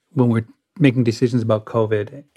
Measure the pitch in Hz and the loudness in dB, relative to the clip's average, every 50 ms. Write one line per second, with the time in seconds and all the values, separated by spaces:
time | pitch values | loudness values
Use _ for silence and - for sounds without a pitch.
0 | _ _ - 139 123 120 113 113 110 - _ _ _ _ - - 147 135 117 131 | _ _ -2 0 2 2 2 0 -2 -6 _ _ _ _ -2 2 2 2 4 2
1 | 120 117 110 - 131 117 120 120 110 110 110 107 107 - - 117 110 107 113 104 | 0 0 0 0 0 0 0 0 0 0 -2 -2 -2 -2 -2 -2 0 0 -2 -4
2 | 104 - - 139 - _ _ | -4 -6 -12 -20 -20 _ _